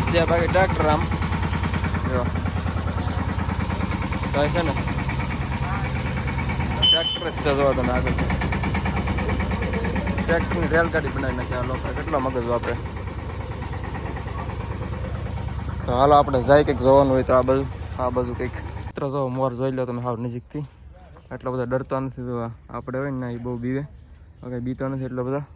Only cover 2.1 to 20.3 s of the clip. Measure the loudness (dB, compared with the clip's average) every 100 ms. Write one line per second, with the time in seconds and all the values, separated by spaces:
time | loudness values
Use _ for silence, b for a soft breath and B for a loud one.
2.1 | 0 0 -2 -2 -2 -2 -2 -2 -2 -2
3.1 | -2 -2 -2 -2 -2 -2 -2 -2 -2 -2
4.1 | -2 -2 2 2 2 0 0 -2 -2 -2
5.1 | -2 -2 -2 -2 -2 -2 -2 -2 -2 -2
6.1 | -2 -2 -2 -2 -2 -2 2 4 4 2
7.1 | -2 -4 -2 2 4 4 4 2 2 2
8.1 | 2 2 0 0 0 0 0 0 0 0
9.1 | 0 0 0 0 0 0 0 0 0 0
10.1 | 0 2 2 2 0 2 2 2 0 -2
11.1 | -2 -2 -2 -4 -4 -2 -2 -4 -4 -2
12.1 | -2 0 -2 0 0 0 -4 -6 -6 -8
13.1 | -8 -8 -8 -8 -8 -6 -6 -6 -6 -6
14.1 | -6 -6 -6 -6 -6 -6 -6 -6 -6 -4
15.1 | -6 -6 -6 -6 -6 -6 -6 -2 4 8
16.1 | 8 8 4 8 8 8 4 8 8 8
17.1 | 4 4 4 6 2 0 -6 -10 -4 -2
18.1 | 0 -2 -4 -6 -6 -10 -10 -10 -6 -4
19.1 | -2 -2 0 0 0 -2 -2 -4 -2 -4
20.1 | -4 -4